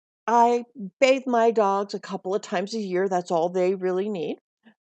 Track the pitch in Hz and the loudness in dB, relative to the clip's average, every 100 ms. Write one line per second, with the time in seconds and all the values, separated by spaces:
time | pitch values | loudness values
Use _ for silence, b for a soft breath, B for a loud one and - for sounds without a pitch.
0 | _ _ - 233 233 240 240 269 190 - | _ _ 2 4 4 2 -4 -12 -12 2
1 | 262 269 254 233 233 220 196 196 202 196 | 4 4 2 2 4 4 2 0 -4 -8
2 | - 190 185 202 - 190 202 226 196 180 | -8 -8 -4 -4 -2 -6 -4 -6 -4 -2
3 | 196 180 175 170 180 185 180 190 185 180 | 0 -2 0 0 0 0 0 0 -2 -2
4 | 208 190 170 302 _ _ b b | -4 -4 -6 -8 _ _ b b